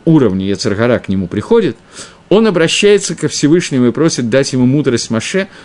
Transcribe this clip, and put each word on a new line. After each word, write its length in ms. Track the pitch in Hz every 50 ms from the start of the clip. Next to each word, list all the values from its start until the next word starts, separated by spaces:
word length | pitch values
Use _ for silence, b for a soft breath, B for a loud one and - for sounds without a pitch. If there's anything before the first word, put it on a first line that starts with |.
| -
уровня 420 | 170 160 151 127 101 95 95 95
Йецер 300 | 98 98 - - 107 98
Гара 240 | 104 117 123 117 -
к 80 | - -
нему 180 | 95 98 92
приходит, 500 | 85 104 104 - - 226 233 196 135 110 - B B B B B B B B B -
он 180 | 175 214 226
обращается 680 | 214 175 - 160 156 - - 208 202 208 196 - - 165
ко 100 | - 156
Всевышнему 600 | 143 - - 151 143 165 180 170 - 147 127 123 120
и 40 |
просит 380 | 110 135 160 165 - 143 123 110
дать 220 | 127 135 135 -
ему 140 | 139 127 123
мудрость 440 | 127 135 151 135 135 120 113 - -
Моше 380 | 113 113 - - - 92 - B B B